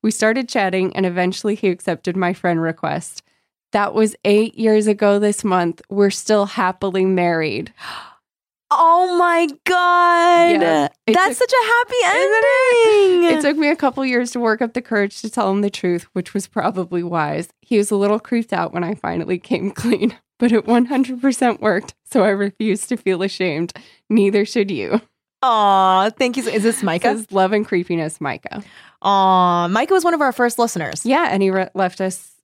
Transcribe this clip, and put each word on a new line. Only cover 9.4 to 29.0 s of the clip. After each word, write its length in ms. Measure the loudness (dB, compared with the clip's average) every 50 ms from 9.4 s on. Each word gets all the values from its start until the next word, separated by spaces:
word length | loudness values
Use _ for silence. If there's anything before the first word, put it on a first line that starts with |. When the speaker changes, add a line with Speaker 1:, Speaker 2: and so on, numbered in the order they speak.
| 0 -2 -4 _ _
Speaker 2:
God. 1000 | 0 0 2 2 4 4 4 4 4 4 4 4 4 6 6 6 4 4 2
Speaker 1:
Yeah. 260 | 2 2 2 2 0 -2 _ _ _ 0
It 60 | 2
Speaker 2:
That's 220 | 2 2 0 0 -2
Speaker 1:
took 100 | -2 0
Speaker 2:
such 20 | 2 0
a 60 | 2
happy 520 | 2 2 2 2 0 0 0 0 2 2 2
Speaker 1:
Isn't 240 | 2 2 2 2 2
it? 420 | 2 2 4 4 4 4 4 4 6 6 6 4 4 4 4 4
Speaker 2:
ending. 140 | 2 2 2
Speaker 1:
It 40 |
took 140 | 0 0 0
me 120 | 2 0 0
a 60 | 0
couple 320 | 0 0 -2 -2 -2 -4
years 240 | -2 0 -2 -2 -2
to 80 | -4 -2
work 240 | 0 0 0 0
up 120 | -2 -4 _
the 60 | -8
courage 400 | -6 -4 -2 -2 -2 -2 -4 -10
to 60 | -12 -8
tell 220 | -4 -2 -2 0
him 100 | 0 0
the 80 | -2 -2
truth, 340 | -4 -4 -4 -2 -2 -4 -6 _
which 200 | _ -10 -10 -6 -8
was 120 | -10 -10
probably 560 | -6 _ -4 -4 -4 -4 -4 -8 -6 -6 -6
wise. 460 | -6 -4 -4 -4 -4 -4 -4 -8 -8 -10 _ _
He 160 | _ _ 0 0
was 120 | 0 0
a 60 | -2
little 240 | -2 0 0 0 -2
creeped 320 | -2 -2 -4 -4 -2 _
out 200 | -4 -4 -4 -4
when 120 | -4 -6 -6
I 100 | -6 -6
finally 460 | -6 -6 -6 -6 -6 -4 -4 -6 -8
came 300 | -4 -6 -6 -4 -4 -6
<laughs> 20 |
clean, 440 | -8 -6 -2 -2 -2 0 0 -4 -4 _ _ _ _ _
but 140 | 0 2
it 160 | 2 2 2 2
one 160 | 2 2 2
hundred 360 | 2 0 -2 -2 -2 -4 -2
percent 400 | -2 -2 0 2 0 0 0 0
worked, 340 | -2 0 0 0 -4 -8 -20 _ _
so 180 | -2 0 2
I 60 | 2 2
refuse 580 | 2 0 -2 -6 -4 _ -2 -2 -2 -2 -4
to 100 | -6 -8
feel 280 | -4 _ -2 -2 -2 -2
ashamed. 480 | -6 -4 -4 -4 -2 -2 -2 -4 -6 -8 -16 -20 -20 _ _ _ _
Neither 360 | 2 2 2 4 2 0 -2
should 260 | 0 -2 -2 -2 -2
you. 300 | -4 -6 -4 -2 -2 -4 -4 _ _ _ _ _ _ _
Speaker 2:
Aw, 680 | 0 2 2 2 4 4 4 4 4 4 4 2 2 0
thank 260 | -2 _ -4 -2 -2
you. 80 | -4 -6
Is 180 | -2 -2 0
this 180 | 0 0 0 0
Micah? 360 | -4 -4 -4 0 0 -2 -2
Speaker 1:
Says 160 | -2 -8 _
Love 200 | 0 0 0 2
and 140 | 0 -2 -2
Creepiness, 540 | -2 -4 -4 -2 -2 -4 -4 -4 -6 -8 -8
Micah. 420 | -8 -8 -8 -8 _ -14 -14 -14 -14 -16 -20 -20 -20 -20 _ _